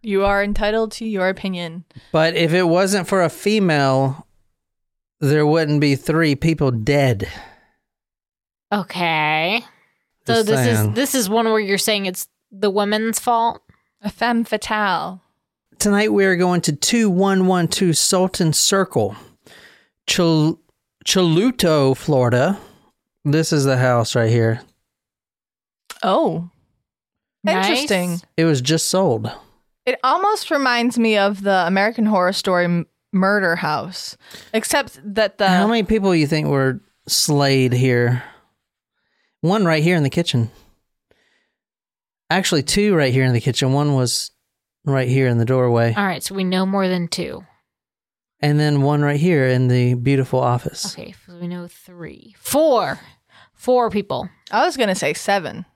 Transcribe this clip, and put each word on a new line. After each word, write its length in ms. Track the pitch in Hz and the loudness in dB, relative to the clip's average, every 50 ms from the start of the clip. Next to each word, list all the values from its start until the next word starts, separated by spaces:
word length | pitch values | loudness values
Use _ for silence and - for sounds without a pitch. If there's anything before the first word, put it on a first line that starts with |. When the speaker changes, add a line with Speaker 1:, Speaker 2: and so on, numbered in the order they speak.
Speaker 1:
You 220 | - 226 196 190 196 | -6 -2 0 2 2
are 180 | 202 202 202 | 2 2 2
entitled 500 | 202 202 202 - 214 208 214 226 226 214 | 0 0 -2 -2 0 0 0 0 -2 -2
to 120 | - - 226 | -6 -10 -8
your 220 | 220 214 190 185 185 | -6 -2 0 0 -2
opinion. 560 | 190 185 - 190 185 175 175 165 160 180 170 _ _ - - - | -2 -2 -6 -8 -6 -6 -8 -10 -12 -14 -18 _ _ -20 -16 -4
Speaker 2:
But 220 | - 160 160 165 165 | 0 0 2 2 2
if 180 | 170 170 160 | 0 0 2
it 120 | 165 180 185 | 2 2 2
wasn't 420 | 170 165 175 196 190 196 202 170 | 2 2 2 2 2 0 -2 -2
for 160 | - 202 190 | 0 0 0
a 80 | 175 156 | 0 0
female, 960 | - - - 208 214 220 196 175 156 147 139 135 131 131 135 135 135 - - _ _ _ _ _ _ _ _ _ _ _ _ _ _ _ _ _ _ _ | -2 -2 -2 0 2 2 2 2 2 2 2 2 2 2 0 0 -4 -6 -14 _ _ _ _ _ _ _ _ _ _ _ _ _ _ _ _ _ _ _
there 260 | 156 135 147 151 151 | 0 2 2 2 2
wouldn't 340 | 147 151 165 160 147 151 147 | 2 2 2 2 2 2 2
be 140 | 151 147 139 | 2 2 0
three 400 | 135 - - 151 160 165 156 143 | 0 -2 -2 0 2 2 0 0
people 360 | 135 - 165 160 - 151 135 | 0 0 -2 0 2 0 0
dead. 560 | 123 113 107 131 143 143 139 131 117 98 98 - - - - - - _ _ _ _ _ _ _ _ _ _ _ _ _ _ _ _ _ _ _ _ _ _ _ | 0 -2 -2 0 2 2 2 2 0 0 -4 -10 -10 -18 -20 -20 -20 _ _ _ _ _ _ _ _ _ _ _ _ _ _ _ _ _ _ _ _ _ _ _
Speaker 3:
Okay. 920 | 202 208 180 - - 180 175 165 160 156 151 151 156 156 160 175 208 233 - - _ _ _ _ _ _ _ _ _ _ _ | -6 -6 -6 -8 -6 -4 -4 -2 -2 0 0 0 0 -2 -2 -2 -4 -4 -6 -10 _ _ _ _ _ _ _ _ _ _ _
So 80 | - 226 | 0 0
Speaker 2:
Just 120 | 226 220 202 | 0 2 2
Speaker 3:
this 120 | 220 135 | 2 2
Speaker 2:
saying. 280 | 127 120 113 107 107 107 | 2 2 2 2 0 0
Speaker 3:
is, 40 | 104 | 0
this 200 | 226 277 277 285 | -2 -2 0 0
is 160 | 269 220 185 | -2 -2 0
one 160 | 214 226 226 | 0 0 0
where 120 | 226 220 220 | 0 0 0
you're 180 | 214 196 202 190 | 0 0 -2 -2
saying 280 | - - 214 202 196 | 0 -2 -2 -2 -2
it's 220 | 185 180 - - _ _ _ _ _ | -6 -6 -8 -12 _ _ _ _ _
the 180 | - 190 208 208 | -10 -2 -2 0
women's 480 | 185 208 202 202 214 214 220 226 226 - | 0 0 -2 0 -2 -2 -2 -4 -4 -4
fault? 440 | - - 240 226 226 233 - - _ _ _ _ _ _ _ _ | -2 0 0 0 0 -2 -4 -6 _ _ _ _ _ _ _ _
Speaker 1:
A 80 | - 208 | -12 -12
femme 340 | - - 226 240 240 233 233 | -6 -4 -2 -2 0 -2 -2
fatale. 760 | - - 208 - - 220 214 208 196 180 165 160 170 185 185 _ _ _ _ _ _ _ _ _ _ _ _ | -2 -4 -6 -4 -4 -4 -2 -2 -2 -2 -2 -4 -8 -12 -14 _ _ _ _ _ _ _ _ _ _ _ _
Speaker 2:
Tonight 320 | - 208 202 202 214 220 | -2 0 2 2 2 2
we 120 | 208 202 196 | 2 2 2
are 120 | 190 185 | 2 2
going 240 | 170 180 180 180 175 | 2 2 2 2 0
to 100 | - - | 0 -2
two 380 | 147 - - - - 233 226 208 | -4 -2 -2 0 0 2 2 2
one 360 | 180 180 190 196 190 190 185 185 | 2 2 2 2 2 2 2 2
one 180 | 185 180 170 | 2 2 0
two 260 | 165 - - 202 175 | -2 0 0 0 0
Sultan 600 | 156 - - - - 185 185 185 - - 180 160 | 0 0 0 0 0 0 0 0 -2 -2 0 0
Circle, 640 | 147 - - - 202 196 190 - - 131 107 101 101 - - - _ _ _ - - - - - - _ _ _ _ _ _ | 0 0 0 0 0 0 -2 -2 -2 -2 -2 -2 -6 -10 -20 -20 _ _ _ -20 -20 -20 -20 -20 -20 _ _ _ _ _ _
Chil-, 540 | - - - 180 165 165 156 151 160 170 - _ _ _ _ _ _ _ _ - | -4 -2 0 2 2 2 2 2 0 0 -4 _ _ _ _ _ _ _ _ -6
Choluto, 920 | - - 190 185 170 160 165 208 262 247 - - 170 156 147 139 135 131 | -2 0 2 2 2 2 2 2 0 0 0 0 2 4 4 2 2 0
Florida. 640 | - - - 151 131 127 120 117 123 135 175 196 196 - - - _ _ _ _ _ _ _ _ _ _ | -2 -2 0 0 2 2 2 2 2 2 0 -2 -4 -8 -20 -20 _ _ _ _ _ _ _ _ _ _
This 280 | 147 143 156 160 - | 0 0 0 0 0
is 120 | 165 151 135 | 0 0 2
the 120 | 139 131 | 2 2
house 380 | 127 127 127 123 120 113 - - | 2 2 2 2 2 0 0 0
right 160 | 123 117 110 | 0 2 2
here. 300 | 117 120 113 113 110 113 - _ _ _ _ _ _ _ _ _ _ _ _ _ _ _ _ _ _ _ _ _ _ _ _ _ - - - | 2 2 2 2 0 -4 -8 _ _ _ _ _ _ _ _ _ _ _ _ _ _ _ _ _ _ _ _ _ _ _ _ _ -14 -6 -4
Speaker 1:
Oh. 440 | 185 190 262 330 226 165 160 175 175 _ _ _ _ _ _ _ _ _ _ _ _ _ _ _ _ _ _ | -2 0 0 0 -2 -4 -6 -10 -12 _ _ _ _ _ _ _ _ _ _ _ _ _ _ _ _ _ _
Speaker 3:
Nice. 240 | - 311 330 370 190 202 | -4 -2 -2 0 0 0
Speaker 1:
Interesting. 520 | - 254 285 294 208 185 180 180 170 175 - _ _ | 0 -2 -2 -2 -2 -2 -2 -4 -6 -8 -10 _ _
Speaker 2:
It 80 | - 165 | 0 2
was 160 | 165 156 131 | 2 2 0
just 280 | 123 135 156 165 - - | 0 0 -2 -2 0 0
sold. 440 | - 185 190 170 120 110 110 113 - - - _ _ _ _ _ _ _ _ | 0 0 2 2 0 -2 -4 -8 -10 -12 -20 _ _ _ _ _ _ _ _
Speaker 1:
It 140 | 247 254 - - | -4 -4 -2 0
almost 460 | 262 294 349 381 403 427 415 - - | -2 0 0 0 0 -2 -2 -2 -2
reminds 440 | 330 285 277 254 240 240 233 254 233 233 | -2 0 0 0 0 2 0 0 0 0
me 200 | 226 226 214 208 | 0 2 2 2
of 240 | 196 202 208 190 | 2 0 0 -2
the 240 | 196 202 196 185 175 | -2 0 2 2 2
American 400 | 170 190 190 196 220 233 - 220 | 2 0 0 0 0 0 0 0
Horror 260 | 214 214 190 180 180 | 0 2 2 2 0
Story 320 | 196 - - 202 185 175 175 | -2 -2 -2 0 0 0 0
m-, 200 | 175 175 175 160 _ _ _ _ _ | 0 0 -2 -4 _ _ _ _ _
murder 440 | - 190 190 190 208 208 190 175 165 | -2 0 2 2 2 0 0 0 -2
house, 600 | 165 - 151 151 135 - 175 185 - - - - _ _ - - - - - - | -2 -4 -4 -4 -4 -6 -8 -12 -14 -14 -14 -16 _ _ -20 -20 -20 -16 -6 -6
except 460 | 220 220 - - 294 269 - - - 135 208 196 | -4 -2 0 -2 -2 -2 -4 -12 -18 -16 -8 -2
that 240 | 220 220 196 - - | -2 -2 -2 0 0
the 100 | 208 190 | 2 2
Speaker 2:
How 180 | 180 185 196 | 4 4 2
many 160 | 214 233 233 | 2 2 0
people 320 | 208 - 220 226 196 196 180 | 0 0 0 0 2 2 2
you 140 | 165 151 139 | 2 2 2
think 180 | 160 156 151 | 0 -2 0
were 340 | 147 143 135 135 131 131 - _ _ _ _ _ - | 0 0 0 0 0 -2 -4 _ _ _ _ _ -6
slayed 640 | - - - - 151 143 143 139 135 131 131 123 | -4 -2 0 0 0 2 2 2 2 2 2 2
here? 500 | 123 123 127 131 123 120 120 120 123 123 - - - _ _ _ _ _ _ _ _ _ _ _ _ _ _ _ _ _ _ _ _ _ | 2 0 2 2 2 2 2 2 0 -2 -4 -10 -20 _ _ _ _ _ _ _ _ _ _ _ _ _ _ _ _ _ _ _ _ _
One 240 | - 160 196 220 202 | -2 0 2 2 2
right 180 | 170 160 156 | 2 2 2
here 140 | 147 170 180 | 2 2 2
in 80 | 165 147 | 2 2
the 60 | 135 | 0
kitchen. 400 | - 170 170 - - 127 113 110 - - _ _ _ _ _ _ _ _ _ _ _ _ _ _ _ _ _ _ _ _ _ _ _ _ _ _ _ _ _ _ _ _ _ _ | 0 -2 -2 0 0 -2 -2 -2 -6 -16 _ _ _ _ _ _ _ _ _ _ _ _ _ _ _ _ _ _ _ _ _ _ _ _ _ _ _ _ _ _ _ _ _ _
Actually, 320 | 160 185 190 - 185 151 | -2 -2 0 0 0 -2
two 320 | 135 - - 202 208 214 196 | -2 0 0 0 2 2 2
right 180 | 165 143 131 | 2 2 2
here 120 | 120 135 131 | 2 2 2
in 80 | 127 | 2
the 80 | 123 113 | 2 2
kitchen. 320 | - - 120 - 139 131 | 0 0 -2 0 0 0
One 220 | 131 143 147 147 143 | 2 2 2 2 2
was 380 | 131 127 120 - - - - _ _ _ _ _ _ _ _ _ _ _ | 2 0 0 -2 -6 -8 -8 _ _ _ _ _ _ _ _ _ _ _
right 240 | 143 139 135 127 123 | -2 0 0 0 0
here 200 | 127 135 135 127 | 0 2 2 2
in 100 | 120 117 | 2 0
the 80 | 117 | 0
doorway. 480 | 113 131 131 123 123 120 117 117 117 113 | 2 2 2 2 2 2 2 2 2 0
Speaker 3:
All 80 | 208 202 | 0 -2
right, 180 | 190 175 - | -2 -4 -6
so 120 | - - 196 | -8 -8 -6
we 100 | 196 185 | -4 -4
know 220 | 180 185 185 190 | -2 -2 -2 -2
more 200 | 190 196 196 190 | -2 -2 -2 0
than 220 | 185 185 180 175 165 | 0 -2 -2 -4 -6
two. 340 | - - 170 147 - - - _ _ _ _ _ _ _ _ _ _ _ _ _ _ _ _ _ _ _ | -6 -8 -8 -10 -10 -14 -16 _ _ _ _ _ _ _ _ _ _ _ _ _ _ _ _ _ _ _
Speaker 2:
And 200 | - 147 147 147 | 0 0 2 2
then 220 | 151 151 147 143 | 2 2 2 2
one 180 | 135 143 147 147 | 2 2 2 2
right 180 | 147 143 143 147 | 0 0 0 2
here 280 | 156 180 175 143 131 127 | 2 2 2 2 2 2
in 200 | 127 127 127 123 | 2 2 2 2
the 260 | 123 123 123 123 127 | 2 2 2 2 0
beautiful 440 | 123 120 135 139 135 131 - - 127 | 0 0 0 0 0 0 0 0 0
office. 540 | 127 123 123 123 - - - - - 185 | 0 0 0 -2 -4 -8 -10 -8 -10 -10
Speaker 3:
Okay, 220 | - - - - - - _ | -10 -12 -16 -18 -20 -20 _
so 100 | - 175 170 | -20 -16 -12
we 100 | 175 175 | -12 -10
know 180 | 180 180 175 175 | -10 -12 -14 -16
three. 640 | - - - - 180 175 170 - - - - 226 _ _ | -20 -20 -20 -20 -20 -18 -18 -18 -18 -20 -20 -20 _ _
Four. 640 | _ - - 285 320 320 262 220 185 143 - - - - _ _ _ _ _ - - _ _ | _ -2 0 2 4 4 4 2 0 -2 -6 -10 -12 -20 _ _ _ _ _ -20 -20 _ _
Four 340 | _ - - 254 247 240 220 | _ -2 0 2 2 2 0
people. 400 | 185 208 196 202 - 131 - 180 _ _ _ - | -2 -4 -4 -4 -6 -8 -8 -10 _ _ _ -4
Speaker 1:
I 160 | - 220 277 | -2 0 0
was 100 | 359 320 | 0 0
gonna 180 | 262 240 208 185 | -2 -2 -2 0
say 200 | 190 - 139 165 | -2 -2 -4 -4
seven. 500 | - - - 202 202 165 131 90 117 175 _ _ | -4 -2 -2 -2 -2 -2 -6 -12 -12 -16 _ _